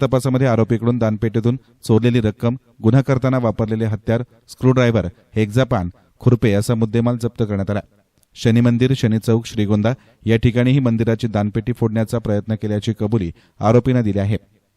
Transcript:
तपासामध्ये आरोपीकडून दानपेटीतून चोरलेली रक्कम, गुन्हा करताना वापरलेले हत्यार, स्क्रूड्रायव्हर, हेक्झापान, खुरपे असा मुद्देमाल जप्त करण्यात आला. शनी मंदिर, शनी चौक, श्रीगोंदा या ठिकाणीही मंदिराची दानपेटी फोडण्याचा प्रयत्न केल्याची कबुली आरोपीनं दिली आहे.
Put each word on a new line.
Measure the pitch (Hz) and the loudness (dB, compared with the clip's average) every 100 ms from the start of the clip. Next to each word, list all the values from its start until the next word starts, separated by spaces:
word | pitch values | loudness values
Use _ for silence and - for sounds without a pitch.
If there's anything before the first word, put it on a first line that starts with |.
तपासामध्ये | 131 127 135 127 135 | 2 0 0 0 2
आरोपीकडून | 113 110 113 117 120 | 2 2 0 0 0
दानपेटीतून | 110 107 117 113 110 131 - _ | -2 -2 -2 -2 -2 -4 -8 _
चोरलेली | - 110 120 120 | 0 2 4 2
रक्कम, | 107 - 117 131 - _ | 0 -2 -4 -4 -10 _
गुन्हा | 147 147 | 2 4
करताना | 131 131 131 131 | 2 0 0 0
वापरलेले | 117 101 107 110 110 | -2 -2 -4 -2 -4
हत्यार, | 107 - 117 123 113 _ | -4 -4 -4 -4 _ _
स्क्रूड्रायव्हर, | - 127 127 120 113 92 - _ 110 | -2 2 4 2 2 -2 -8 _ -2
हेक्झापान, | 107 117 127 120 87 - _ _ | 0 0 0 -2 -4 -8 _ _
खुरपे | - 117 117 | 0 2 2
असा | 101 104 117 | 0 0 -2
मुद्देमाल | 110 113 120 120 | 0 0 -2 -2
जप्त | 113 - | -6 -6
करण्यात | 107 101 98 | -4 -4 -4
आला. | 101 - _ _ _ _ - | -6 -8 _ _ _ _ -4
शनी | 120 117 | 0 2
मंदिर, | 120 120 127 131 | 2 2 2 2
शनी | 113 110 | 0 0
चौक, | - 113 113 | 0 -2 -2
श्रीगोंदा | 113 104 104 107 135 _ _ 107 | -4 0 0 0 -4 _ _ -2
या | 113 | 2
ठिकाणीही | 123 113 123 139 | 2 2 2 2
मंदिराची | 123 113 113 113 117 | 2 0 0 -2 -2
दानपेटी | 104 104 113 107 | -2 -2 -4 -6
फोडण्याचा | 120 113 110 110 117 | -4 -2 -2 -4 -4
प्रयत्न | 110 104 101 | -2 -4 -2
केल्याची | 107 107 104 107 110 | -6 -4 -4 -4 -4
कबुली | 107 113 85 - _ _ | -2 -2 -2 -8 _ _
आरोपीनं | 104 120 131 127 | 2 2 2 0
दिली | 107 98 | 0 -2
आहे. | 98 107 - _ _ | -2 -4 -8 _ _